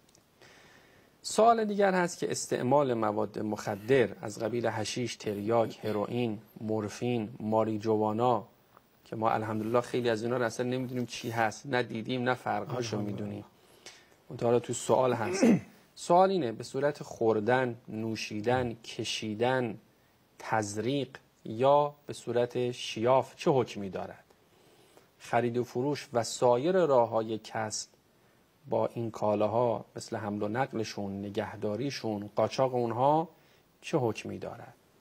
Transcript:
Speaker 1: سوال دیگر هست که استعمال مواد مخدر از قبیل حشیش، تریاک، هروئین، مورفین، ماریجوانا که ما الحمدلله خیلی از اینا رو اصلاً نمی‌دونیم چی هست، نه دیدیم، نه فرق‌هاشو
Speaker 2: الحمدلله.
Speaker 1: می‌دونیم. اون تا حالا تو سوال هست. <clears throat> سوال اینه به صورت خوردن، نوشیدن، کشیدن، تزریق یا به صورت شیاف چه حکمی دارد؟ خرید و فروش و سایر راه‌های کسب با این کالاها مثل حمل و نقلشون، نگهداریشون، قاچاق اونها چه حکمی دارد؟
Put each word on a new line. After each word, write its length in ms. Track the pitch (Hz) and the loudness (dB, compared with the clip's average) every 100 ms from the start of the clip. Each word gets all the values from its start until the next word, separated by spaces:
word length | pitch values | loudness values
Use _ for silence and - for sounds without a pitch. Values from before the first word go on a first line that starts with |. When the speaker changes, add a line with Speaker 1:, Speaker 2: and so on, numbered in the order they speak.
| _ _ _ _ - - - - _ _ _ _ | _ _ _ _ -20 -20 -20 -20 _ _ _ _
Speaker 1:
سوال 440 | - - 226 226 214 | -2 6 8 8 4
دیگر 280 | 202 196 | 4 4
هست 240 | 185 175 - | 4 2 0
که 140 | - | -4
استعمال 600 | 127 - - 123 139 139 | -4 -2 0 4 4 4
مواد 460 | 117 110 107 104 - | 2 0 0 -2 -4
مخدر 680 | 107 104 - 101 107 135 104 - | -6 -4 -4 -4 2 4 4 0
از 180 | 113 104 | -10 -6
قبیل 280 | 110 120 113 | -4 -2 -2
حشیش، 480 | 110 104 - 120 - | -2 -4 -4 -6 -6
تریاک، 720 | - 101 101 117 110 - 110 | -6 -4 0 2 2 -2 -4
هروئین، 540 | 104 101 120 120 104 - - | -2 -2 -2 -2 -4 -10 -10
مورفین، 680 | 110 110 104 - 120 120 107 - | -4 -2 -4 -4 -2 -2 -4 -6
ماریجوانا 1080 | 107 110 110 110 110 107 107 107 123 113 - _ _ - _ _ - | 0 2 2 0 0 2 2 2 2 2 -2 _ _ -20 _ _ -14
که 100 | 117 | -2
ما 140 | 113 | 0
الحمدلله 520 | 120 110 110 107 123 | 0 -2 -4 0 0
خیلی 280 | 120 127 120 | 0 0 0
از 140 | 110 | 0
اینا 140 | 117 127 | 0 -2
رو 80 | 117 | -2
اصلاً 200 | - 123 | -2 -4
نمی‌دونیم 400 | 127 127 127 120 | -4 -4 -4 -6
چی 240 | - 120 | -6 -6
هست، 360 | 113 110 - 143 | 0 -2 -2 -4
نه 180 | 127 | -2
دیدیم، 400 | 113 113 110 127 | -2 -4 -4 -2
نه 100 | 123 | 0
فرق‌هاشو 640 | 123 117 104 104 123 113 107 | 0 -2 -4 -4 -6 -4 -4
Speaker 2:
الحمدلله. 240 | 104 101 | -4 -6
Speaker 1:
می‌دونیم. 240 | 104 104 101 _ _ - - - - _ - | -8 -10 -12 _ _ -20 -20 -20 -20 _ -14
اون 80 | 120 | -2
تا 80 | 120 | 2
حالا 140 | 120 | 2
تو 140 | 120 | 2
سوال 400 | 120 - 113 127 | -4 2 4 4
هست. 320 | 117 110 - 240 | 0 -2 2 4
<clears throat> 240 | 202 - - _ - | 4 0 -20 _ -8
سوال 300 | - 175 190 | 4 6 6
اینه 200 | 196 123 | 4 -2
به 120 | 110 | -4
صورت 400 | 123 139 143 151 | -8 -2 -2 -2
خوردن، 720 | - - 113 107 107 127 127 117 - | -8 0 2 2 4 2 2 -4 -10
نوشیدن، 840 | 107 113 110 - 107 110 127 123 | -8 -6 -6 -6 -4 0 0 0
کشیدن، 1040 | 110 - - 113 - 110 104 120 131 120 95 - _ _ _ _ - | -6 -12 -8 -6 -6 -6 0 2 2 0 -6 -14 _ _ _ _ -16
تزریق 680 | - 110 101 107 110 143 127 - _ _ - | -4 -2 -2 -2 -2 -2 -4 -10 _ _ -10
یا 500 | - 131 143 147 147 - | 2 4 6 4 -4 -14
به 60 | |
صورت 580 | 117 - 117 123 - 123 | -10 -2 0 0 0 -4
شیاف 640 | 123 - - 117 131 123 - | -4 -8 -2 4 4 2 -2
چه 160 | 175 | 2
حکمی 380 | 135 110 104 98 | 2 2 -4 -8
دارد؟ 340 | 92 95 - _ _ _ _ _ _ _ _ _ _ | -8 -10 -12 _ _ _ _ _ _ _ _ _ _
خرید 400 | - 120 120 120 | -2 0 2 0
و 60 | |
فروش 460 | 120 123 139 139 - | -2 -2 -2 -4 -4
و 100 | 120 | -2
سایر 640 | 110 - 127 123 151 185 160 | -2 2 4 4 4 2 4
راه‌های 520 | 131 113 113 110 110 | 6 4 2 -2 -4
کسب 520 | - 113 110 - - _ _ _ _ _ _ _ 131 | -6 -6 -4 -6 -10 _ _ _ _ _ _ _ -4
با 180 | 113 110 | 0 0
این 240 | - 113 | -2 -6
کالاها 760 | - 107 104 107 113 123 110 - - | -2 2 4 2 2 2 0 -6 -14
مثل 200 | - 113 | -8 -6
حمل 260 | 104 104 | -4 -4
و 60 | 104 | -2
نقلشون، 720 | 117 135 113 107 - 101 98 | -2 -2 -4 -6 -6 -6 -6
نگهداریشون، 1120 | 101 101 98 104 107 104 139 131 113 104 104 - | -6 -6 -6 -4 -4 -4 -4 -4 -4 -4 -4 0
قاچاق 400 | 113 - 131 123 | 0 2 0 0
اونها 540 | 117 113 135 156 170 - _ _ _ _ | -2 2 2 2 0 -8 _ _ _ _
چه 160 | - 165 | -4 0
حکمی 400 | 120 104 104 98 | 0 -2 -8 -8
دارد؟ 360 | - - - - _ _ | -10 -12 -16 -20 _ _